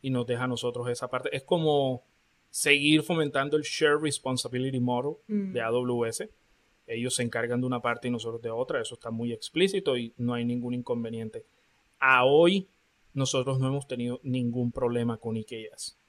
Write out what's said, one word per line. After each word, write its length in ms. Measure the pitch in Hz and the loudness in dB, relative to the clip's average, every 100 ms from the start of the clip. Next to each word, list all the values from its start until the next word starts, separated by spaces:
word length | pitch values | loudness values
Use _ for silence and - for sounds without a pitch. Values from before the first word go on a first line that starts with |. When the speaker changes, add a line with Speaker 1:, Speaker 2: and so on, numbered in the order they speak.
Speaker 1:
y 80 | 135 | -2
nos 140 | 127 120 | -2 -2
deja 160 | 120 | -2
a 40 | 127 | -2
nosotros 400 | 120 120 120 120 | -2 -4 -4 -6
esa 220 | 120 127 | -6 -4
parte. 260 | 127 143 | -4 -4
Es 80 | 139 | -6
como 600 | - 175 156 143 135 123 _ _ _ _ _ | -2 2 4 2 2 -2 _ _ _ _ _
seguir 540 | - 147 143 147 151 | -2 4 4 6 4
fomentando 540 | 151 165 147 135 143 151 | 4 0 2 2 6 6
el 60 | |
Shared 360 | 139 - 151 147 | 6 2 4 4
Responsibility 800 | 156 - 135 127 123 123 131 131 | 2 -2 -4 -4 -2 -2 -2 0
Model 380 | 123 123 139 165 - | 0 0 -2 -8 -4
Speaker 2:
Mm. 240 | 208 196 | -2 -2
Speaker 1:
de 100 | 123 | -4
A 80 | 113 | 0
W 380 | 123 123 120 113 | 0 0 0 -2
S. 220 | - - _ _ _ _ _ - | -4 -10 _ _ _ _ _ -10
Ellos 260 | 117 123 | -6 -4
se 100 | - | -2
encargan 360 | 120 117 117 120 | -2 -2 -2 0
de 80 | 127 | 0
una 140 | 123 | -2
parte 260 | 120 117 127 | -2 -2 -2
y 40 | |
nosotros 300 | 120 113 113 | -4 -6 -8
de 100 | 113 | -6
otra. 300 | 113 131 147 | -4 -2 -4
Eso 140 | 110 | -4
está 160 | - 117 | -10 -8
muy 220 | 113 120 | -6 -4
explícito 640 | 117 - 160 196 196 165 127 | -6 -6 0 0 0 0 -2
y 160 | 117 | -4
no 180 | - 120 | -4 -4
hay 120 | 120 | -2
ningún 280 | 120 120 120 | -2 -4 -4
inconveniente. 680 | 123 120 120 113 113 110 113 - _ _ _ _ _ | -6 -4 -4 -4 -8 -10 -12 -18 _ _ _ _ _
A 240 | 135 131 | 4 6
hoy, 460 | 127 147 170 196 190 _ _ _ _ | 6 6 6 4 -4 _ _ _ _
nosotros 460 | 139 131 135 127 131 | -4 -2 0 0 0
no 80 | 131 | 0
hemos 180 | 139 | -2
tenido 360 | 135 123 120 123 | -6 -6 -4 -6
ningún 480 | 135 127 120 120 120 | -4 -2 -2 -2 -4
problema 460 | - 120 120 117 113 | -2 -2 0 -2 -4
con 180 | 117 | -6
I 80 | 110 | -6
K 120 | 107 113 110 | -8 -12 -14
S. 200 | - - _ | -14 -16 _